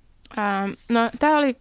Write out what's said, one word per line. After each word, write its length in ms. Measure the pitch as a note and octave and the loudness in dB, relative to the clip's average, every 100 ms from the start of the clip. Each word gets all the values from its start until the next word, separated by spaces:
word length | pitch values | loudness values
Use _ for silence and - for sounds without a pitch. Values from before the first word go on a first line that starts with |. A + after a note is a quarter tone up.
| _ _ - - | _ _ -14 -6
Ähm, 320 | G#3 G3 G3 - - | -4 -2 -4 -8 -2
no, 220 | A#3 A3+ A#3+ | 0 0 0
tää 180 | D4 D4+ | 2 2
oli 200 | C#4+ B3 | 2 -2